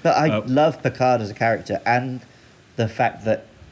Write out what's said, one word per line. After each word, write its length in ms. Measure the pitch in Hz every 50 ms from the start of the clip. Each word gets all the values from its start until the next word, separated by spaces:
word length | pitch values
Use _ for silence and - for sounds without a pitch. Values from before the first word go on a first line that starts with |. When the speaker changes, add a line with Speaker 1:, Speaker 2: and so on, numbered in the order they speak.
| -
Speaker 1:
But 140 | 165 -
I 140 | 143 151 -
Speaker 2:
Uh, 120 | 107 107 110
Speaker 1:
love 360 | 123 127 143 151 156 147 - -
Picard 380 | 131 120 - 127 127 123 117
as 100 | 107 98
a 40 | -
character 460 | - 117 117 113 87 80 - 98 90 -
and 360 | - 120 123 127 131 127 123 - - - - - - - - - - -
the 120 | - 113 104
fact 360 | - - 123 113 - - 104
that 220 | 110 107 - - - - - - -